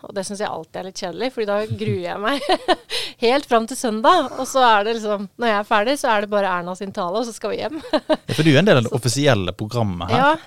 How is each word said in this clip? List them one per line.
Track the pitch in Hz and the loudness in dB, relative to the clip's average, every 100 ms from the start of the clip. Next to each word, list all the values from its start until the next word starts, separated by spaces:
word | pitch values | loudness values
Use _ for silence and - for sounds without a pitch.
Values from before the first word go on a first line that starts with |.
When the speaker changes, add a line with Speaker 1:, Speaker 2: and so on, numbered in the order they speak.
Speaker 1:
og | - 202 | -10 -8
det | |
synes | 185 202 | -8 -6
jeg | 208 | -6
alltid | 165 160 180 | -6 -10 -12
er | 185 | -12
litt | - | -10
kjedelig, | 180 170 254 | -10 -6 -6
fordi | 247 202 | -4 -2
da | 202 220 | -2 -2
gruer | 208 214 196 170 | -4 -2 -2 -4
jeg | 185 | -4
meg | 214 277 571 370 - - | -2 -2 0 -2 0 -2
<laughs> | - - - - 233 | -2 -8 -8 -2 2
helt | 277 - | 2 2
fram | 233 226 | 0 0
til | 262 | -4
søndag, | 240 214 277 359 262 277 | -4 2 4 4 2 -4
og | 254 | -2
så | 269 | 2
er | 240 214 208 | 6 4 2
det | 226 | -2
liksom, | 214 202 202 - | -2 -4 -4 -4
når | 233 | 0
jeg | 208 | 0
er | 208 | 2
ferdig, | 220 214 285 | 0 2 0
så | 262 | 0
er | 208 | 0
det | 208 | 0
bare | 208 196 | 0 0
Erna | 180 175 185 | -2 -6 -8
sin | 196 202 | -8 -6
tale, | 175 208 | -4 -2
og | 240 | -4
så | 208 | -6
skal | 208 | -6
vi | 185 | -4
hjem. | 208 302 - | -6 -8 -4
<laughs> | |
Speaker 2:
Ja, | 302 - 311 - - | -4 0 -2 -2 2
for | 156 | 4
du | |
er | 135 | 6
en | 208 | 6
del | 143 | 4
av | 117 | 4
det | |
Speaker 1:
Så | 127 | -2
Speaker 2:
offisielle | 123 127 147 107 90 | -2 2 4 2 0
programmet | - 107 120 107 87 85 | -4 -6 -2 -2 -2 -2
her. | - | 2
Speaker 1:
Ja, | 277 320 | 2 2